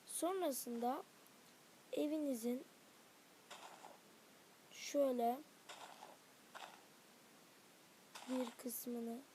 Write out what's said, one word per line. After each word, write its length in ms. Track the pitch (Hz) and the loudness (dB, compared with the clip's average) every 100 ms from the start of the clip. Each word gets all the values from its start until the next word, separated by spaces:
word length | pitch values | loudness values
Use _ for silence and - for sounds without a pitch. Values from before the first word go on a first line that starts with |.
Sonrasında 960 | - - 330 381 330 247 247 233 240 294 - - - - - - - - - | -6 0 2 4 2 2 -2 0 0 0 -6 -18 -20 -20 -20 -20 -20 -20 -4
evinizin 720 | - 294 311 285 240 233 254 339 - - - - - - - - - - - - - - - - - - - - | 2 2 4 2 2 2 0 -4 -18 -20 -20 -20 -20 -20 -20 -16 -14 -14 -14 -16 -18 -20 -20 -20 -20 -20 -20 -18
şöyle 680 | - - 285 277 247 233 254 - - - - - - - - - - - - - - - - - - - - - - - - - - - - 254 | -10 2 6 6 6 4 2 -6 -18 -16 -12 -12 -14 -16 -16 -20 -20 -16 -12 -12 -14 -20 -20 -20 -20 -20 -20 -20 -20 -20 -20 -20 -20 -18 -14 -2
bir 220 | 254 240 | 0 0
kısmını 680 | - 247 226 247 240 233 233 277 | -2 -6 -4 -4 -2 -2 -6 -8